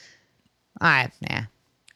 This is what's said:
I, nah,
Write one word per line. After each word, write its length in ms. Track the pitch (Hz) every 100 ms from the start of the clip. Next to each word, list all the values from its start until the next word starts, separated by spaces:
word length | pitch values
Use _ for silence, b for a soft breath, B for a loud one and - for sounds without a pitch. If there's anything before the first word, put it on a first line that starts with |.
| b b b b _ _ _ -
I, 300 | 165 139 123 - -
nah, 120 | - 110 _ _ _ _